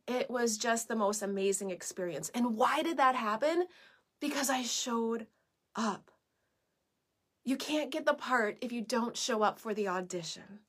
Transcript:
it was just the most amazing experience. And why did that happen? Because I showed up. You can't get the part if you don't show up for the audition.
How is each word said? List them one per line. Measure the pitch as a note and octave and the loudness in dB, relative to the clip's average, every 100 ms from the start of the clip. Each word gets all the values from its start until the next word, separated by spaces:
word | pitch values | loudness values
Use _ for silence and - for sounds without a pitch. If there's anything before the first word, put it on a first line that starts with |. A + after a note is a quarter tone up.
| - | -4
it | B3 - | -4 -2
was | A#3+ A#3 G#3+ | 0 0 0
just | A#3+ A#3 - | 0 0 0
the | A3+ | 0
most | G3+ G#3 | 2 0
amazing | G3+ G3 G3 G3 G3 | -2 0 0 0 -4
experience. | F3 - - F3+ D3 E3 B3 | -6 -8 -6 -6 -4 -6 0
And | A#3+ A3 | 0 4
why | C4 D4+ | 4 4
did | D#4+ D4 | 0 4
that | C4 B3+ | 4 4
happen? | A3 A3 D4 E4+ F4+ - - _ _ _ | 0 2 2 2 0 -6 -20 _ _ _
Because | C#4+ C#4 C#4 | -4 0 0
I | C4 | 0
showed | A#3+ - B3+ A#3 A3+ A3+ A3 _ _ _ _ - | 0 -2 0 0 0 -2 -6 _ _ _ _ -2
up. | A3 F#3 - _ _ _ _ _ _ _ _ _ _ _ _ _ A#3 | -2 -2 -10 _ _ _ _ _ _ _ _ _ _ _ _ _ -4
You | C4+ | -4
can't | - D4+ C4 | 0 -2 -2
get | D4+ - | 0 0
the | |
part | D4 A#3+ B3 G#3+ - | 0 2 2 2 -2
if | B3 | -6
you | A#3+ | -6
don't | G#3 A#3+ A#3 - | -2 0 0 -2
show | - A3 | -2 4
up | G#3 - | 2 2
for | A3+ | -6
the | G#3 G3 | -2 0
audition. | F#3 F#3 F3+ E3 F3 - G#3 | -2 -4 -8 -8 -12 -14 -20